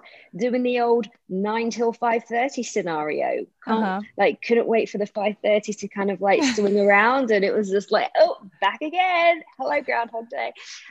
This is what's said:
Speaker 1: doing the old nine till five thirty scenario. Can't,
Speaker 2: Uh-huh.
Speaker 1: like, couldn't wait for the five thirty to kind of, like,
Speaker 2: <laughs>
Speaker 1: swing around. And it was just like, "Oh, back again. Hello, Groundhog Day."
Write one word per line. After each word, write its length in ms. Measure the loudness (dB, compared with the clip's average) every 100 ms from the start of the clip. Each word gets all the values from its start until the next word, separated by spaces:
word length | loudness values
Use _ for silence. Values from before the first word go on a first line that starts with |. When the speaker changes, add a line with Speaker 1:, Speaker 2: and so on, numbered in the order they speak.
| -6 -20 -18 -4
Speaker 1:
doing 260 | -2 0
the 160 | 0 0
old 300 | 2 2 0 _ _
nine 420 | -4 -2 -2 -2
till 220 | -2 -4
five 300 | 0 0 -2
thirty 400 | -2 -2 -2 -4
scenario. 800 | -4 -4 -4 -4 -4 -2 -2 -4 -8 _
Can't, 180 | -4 -2
Speaker 2:
Uh-huh. 180 | 0 -4 -8 0
Speaker 1:
like, 240 | 0 0
couldn't 280 | 0 2 2
wait 200 | 0 0
for 100 | -4
the 80 | -6
five 280 | -2 -4 -2
thirty 300 | 0 0 0
to 160 | -8 -8
kind 240 | -4 -4
of, 80 | -2
like, 240 | 2 2
Speaker 2:
<laughs> 100 | 2
Speaker 1:
swing 240 | 0 2 2
around. 540 | 6 6 6 2 2
And 120 | 2
it 80 | 2
was 160 | 0 0
just 220 | -2 0
like, 220 | -2 0 2
"Oh, 220 | 2 2 -12 _
back 220 | -2 -2
again. 600 | -6 -2 0 4 2 2 -4 _
Hello, 220 | -4 -4
Groundhog 480 | -2 -2 -2 -8 -10
Day." 240 | -8 -8 -8 -18 -18 -10